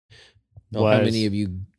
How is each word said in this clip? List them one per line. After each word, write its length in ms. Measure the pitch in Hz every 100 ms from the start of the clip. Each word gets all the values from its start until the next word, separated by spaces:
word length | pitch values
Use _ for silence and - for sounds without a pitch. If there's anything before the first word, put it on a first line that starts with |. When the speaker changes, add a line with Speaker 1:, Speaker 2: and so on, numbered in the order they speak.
| _ - - _ _ - -
Speaker 1:
Oh, 120 | 107 107
how 140 | 107
Speaker 2:
was 60 | 107
Speaker 1:
many 200 | 113 107
of 80 |
you 280 | 101 101 92 98